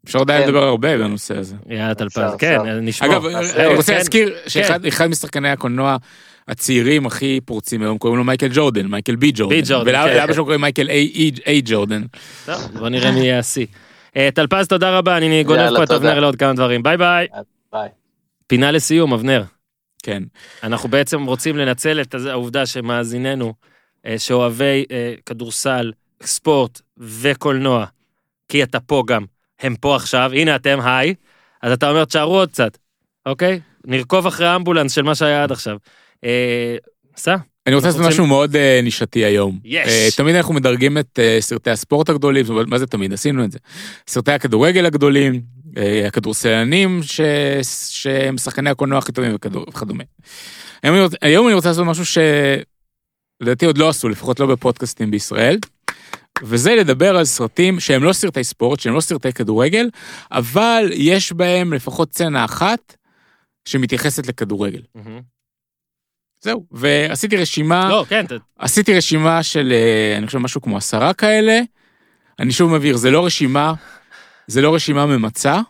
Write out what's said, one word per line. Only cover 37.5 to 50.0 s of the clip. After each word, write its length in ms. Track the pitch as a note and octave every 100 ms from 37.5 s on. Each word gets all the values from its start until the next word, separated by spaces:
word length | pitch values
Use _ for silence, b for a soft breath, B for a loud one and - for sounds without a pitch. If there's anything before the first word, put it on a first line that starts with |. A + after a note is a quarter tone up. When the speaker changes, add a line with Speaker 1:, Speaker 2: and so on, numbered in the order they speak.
| _ -
Speaker 1:
אני 80 |
רוצה 120 | C3+ D3+
Speaker 3:
אנחנו 100 | D#3
Speaker 1:
לעשות 20 |
Speaker 3:
רוצים 80 | E3
Speaker 1:
משהו 180 | D#3 D#3+
מאוד, 300 | C3+ D3 D3
אה, 240 | C#3 B2+
נישתי 420 | B2 - A2+ A#2
היום. 340 | G#2+ G2+ G2+ F#2+
Speaker 3:
יש. 240 | A2 D#3 C3
Speaker 1:
אה, 200 | A2+ A2+ -
תמיד 180 | C#3+ F3
אנחנו 180 | E3
מדרגים 440 | D#3 C3 B2 C#3 D3
את, 200 | C#3 -
אה, 140 | A2+ A2+
סרטי 300 | G#2 A#2 -
הספורט 380 | A2+ - D3 D#3
הגדולים, 360 | D3 C#3+ C3+
זאת 60 | A#2
אומרת, 120 | A2 A2+
מה 120 | A#2+
זה 80 | C3
תמיד? 260 | G#2+ G2
עשינו 320 | G2 D3 C3+
את 80 | A2
זה. 60 | - B B B B -
סרטי 240 | - A#2+
הכדורגל 540 | C#3+ C3+ A2 D3 F#3 F3
הגדולים, 540 | D3 C#3+ C#3 C#3 B2+ A#2+ B2+ D#3 -
אה, 300 | G2+ G#2+ G#2
הכדורסלנים 920 | A#2+ G#2+ A2 A#2+ A2+ A#2 E3+ F#3+ F3+
ש-, 180 | D3+ - D#3 D3 C#3+ C#3 B2+ - -
שהם 480 | - C#3 C3+ C3+ C3
שחקני 320 | - - C#3+
הקולנוע 280 | C3 C#3 C3+
הכי 140 | B2+
טובים 220 | A#2 A#2+
וכדור-, 300 | G#2 A2 F#2+ -
וכדומה. 360 | - G#2 -